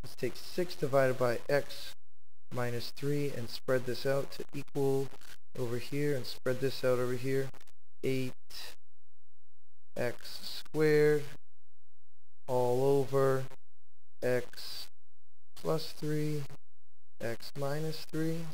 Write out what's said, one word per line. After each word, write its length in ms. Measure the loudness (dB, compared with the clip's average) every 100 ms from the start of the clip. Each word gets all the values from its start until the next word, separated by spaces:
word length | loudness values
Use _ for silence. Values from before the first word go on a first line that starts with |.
Let's 140 | -2 0
take 200 | 0 0
six 380 | -2 0 0
divided 440 | 0 4 4 4 4
by 220 | 2 2 2
x 460 | 2 2 -2 -2 -2 -4 -4 -4 -4 -2
minus 380 | 0 0 0 -2
three, 420 | -2 0 2 0 0
and 120 | -2
spread 380 | -2 2 2 2
this 200 | 0 2
out 240 | 2 0
to 120 | -2 -2
equal 540 | -2 0 2 2 2 0 -2 -2 -2 -2 -2
over 200 | 0 0
here, 360 | 0 0 0
and 120 | 0 0
spread 340 | 0 0 2
this 240 | 2 2
out 140 | 2 2
over 160 | 2
here, 340 | 0 0 0 0 -2 -2 -2 -2 -2
eight 280 | 0 0 0 -2 -2 -2 -2 -2 -4 -4 -2 -2 -2 -2 -2 -2 -2 -2 -2 -2
x 680 | -2 -2 -2 -2 -2 -2
squared 600 | -2 2 6 6 6 4 2 -2 -2 -4 -4 -4 -4 -4 -2 -4 -4 -4 0
all 380 | 2 4 4
over 600 | 4 4 4 4 4 2 0 -2 -4 -4 -4 -4 -2 -2
x 640 | 0 0 0 -2 -2 -2 -2 -2 -2 -2 -2 -2 -4 -2
plus 360 | 0 0 0
three, 500 | -2 0 0 0 0 -2 -2 -4 -4 -4 -4 -4 -2
x 320 | -2 -2 -2 -2
minus 460 | 0 0 0 -2
three 420 | -2 0 0 0 -2